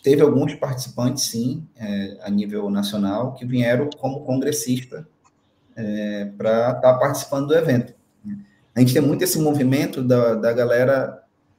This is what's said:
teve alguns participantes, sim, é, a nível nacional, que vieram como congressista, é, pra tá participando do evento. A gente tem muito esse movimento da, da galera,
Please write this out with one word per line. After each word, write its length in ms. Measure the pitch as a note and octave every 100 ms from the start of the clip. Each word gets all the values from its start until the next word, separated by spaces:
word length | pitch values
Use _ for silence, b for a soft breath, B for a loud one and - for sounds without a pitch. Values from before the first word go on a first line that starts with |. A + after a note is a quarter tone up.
teve 180 | - D3
alguns 320 | D3 C3+ D3+
participantes, 720 | - C#3 B2+ - - B2 -
sim, 400 | - A#2 A#2+ D#3+ - -
é, 420 | G#2+ G2+ G2 -
a 80 | G2+
nível 400 | G2+ G2+ G#2 G2+
nacional, 640 | G2+ G2+ G#2 G2 G#2 B2+
que 120 | B2+ B2
vieram 440 | B2+ A#2 B2+ D3 -
como 240 | C3 C3+ -
congressista, 840 | C3 C#3+ D3+ B2+ B2+ - - - _ _ _ _ _ _ -
é, 560 | G#2+ G#2+ G#2 G#2 G2+ -
pra 360 | G#2+ A2+ A#2+ B2+
tá 180 | B2+
participando 540 | B2+ C#3 C#3+ - C#3 C#3+
do 60 |
evento. 400 | D#3+ D#3 B2 - - _ _ - G2+ B B _ -
A 40 |
gente 120 | B2
tem 80 | C#3
muito 220 | C#3+ -
esse 160 | F3+ D#3+
movimento 640 | D3+ D3 C3 C#3 E3 C#3+
da, 320 | B2 B2 A#2 G#2+
da 160 | A2+
galera, 720 | A#2+ A#2+ A#2+ B2+ C3+ C3 - _ _ _